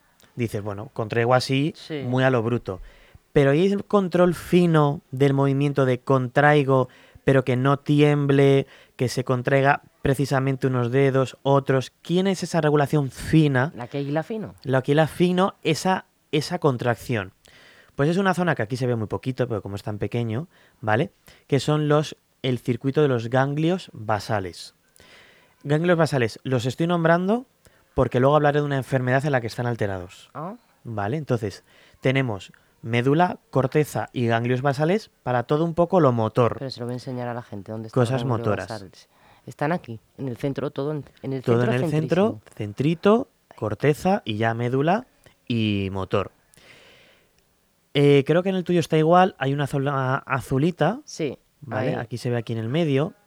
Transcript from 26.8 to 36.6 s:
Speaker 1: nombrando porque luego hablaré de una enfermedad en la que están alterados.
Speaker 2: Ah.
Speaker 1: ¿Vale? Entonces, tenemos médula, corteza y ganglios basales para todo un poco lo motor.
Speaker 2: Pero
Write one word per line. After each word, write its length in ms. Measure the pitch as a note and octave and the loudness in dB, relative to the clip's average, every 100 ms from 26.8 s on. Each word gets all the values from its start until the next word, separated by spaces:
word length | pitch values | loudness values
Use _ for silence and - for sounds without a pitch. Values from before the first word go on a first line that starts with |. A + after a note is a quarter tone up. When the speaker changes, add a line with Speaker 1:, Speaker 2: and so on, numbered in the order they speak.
| E3 | -2
Speaker 1:
nombrando 580 | F3 D#3+ F3 F#3 A#3+ - _ _ _ _ | 0 2 2 2 -2 -4 _ _ _ _
porque 240 | - A#2+ B2+ | -2 0 2
luego 160 | C3 | 4
hablaré 240 | D3+ D3 D3 | 4 2 0
de 40 | D3 | 0
una 120 | C3+ | -4
enfermedad 460 | - C3 B2+ C3 D3+ | -2 -2 0 0 0
en 60 | |
la 80 | C3 | -2
que 60 | A2+ | -4
están 180 | - A#2+ | -6 -4
alterados. 640 | A2+ G#2 F#2+ F2+ - - | -2 -4 -6 -10 -18 -20
Speaker 2:
Ah. 200 | - F3 A#3+ _ _ | -14 -14 -14 _ _
Speaker 1:
¿Vale? 360 | A#2+ G#2 G2+ D#3 | -12 -6 -6 -4
Entonces, 440 | C3+ A#2+ G#2 - _ _ _ _ | -4 -4 -4 -10 _ _ _ _
tenemos 520 | C3+ C3+ B2+ F#2+ - _ _ _ | -2 0 -2 -6 -12 _ _ _
médula, 580 | A2+ A#2+ B2+ D#3 F3+ - _ | -4 0 2 2 2 -2 _
corteza 580 | C3 C3 D#3 D3 A2+ A2 | -2 0 0 -2 -4 -6
y 120 | C3 A#2 | -2 0
ganglios 340 | A#2 A#2+ B2+ | 0 0 0
basales 480 | C#3+ C3 D#3 G#3+ - _ | -2 0 0 -2 -4 _
para 200 | B2+ B2 | -4 -2
todo 240 | A#2 D3+ E3+ | 0 -2 0
un 80 | |
poco 260 | E3 E3+ F#3 | 0 2 4
lo 120 | C3+ | 4
motor. 440 | A#2+ A2 C3 A2+ | 2 0 2 0
Speaker 2:
Pero 120 | - | 0